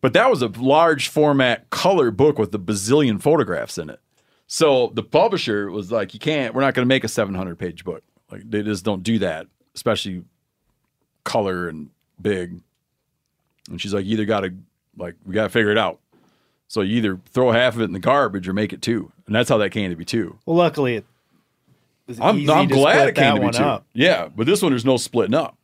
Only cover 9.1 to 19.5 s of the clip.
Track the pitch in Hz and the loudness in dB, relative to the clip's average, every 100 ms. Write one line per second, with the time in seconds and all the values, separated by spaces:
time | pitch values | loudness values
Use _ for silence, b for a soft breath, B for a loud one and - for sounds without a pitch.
9.1 | 113 95 80 - _ _ - - 107 104 | 0 0 -4 -12 _ _ -8 -2 -2 -4
10.1 | 90 87 _ _ _ _ _ _ _ _ | -10 -14 _ _ _ _ _ _ _ _
11.1 | _ - 120 101 90 87 80 73 _ _ | _ -4 -2 -2 -4 -6 -10 -16 _ _
12.1 | _ 90 98 87 90 _ _ _ _ _ | _ -4 -2 -4 -12 _ _ _ _ _
13.1 | _ _ _ _ _ - 90 101 98 98 | _ _ _ _ _ -16 -12 -4 -4 -2
14.1 | 110 104 107 95 92 - _ _ - 90 | -2 0 0 -2 -8 -20 _ _ -14 -14
15.1 | 85 95 98 107 117 104 110 98 - _ | -14 -6 -2 0 2 4 2 0 -4 _
16.1 | _ _ _ _ _ _ - 98 117 110 | _ _ _ _ _ _ -4 0 0 0
17.1 | 92 _ - 127 117 127 117 110 98 90 | -4 _ 0 2 4 2 0 -4 -2 2
18.1 | 139 127 95 92 95 104 - - 113 - | 2 2 -2 -4 -2 -4 -4 -4 -4 -6
19.1 | _ - 107 123 | _ -2 0 2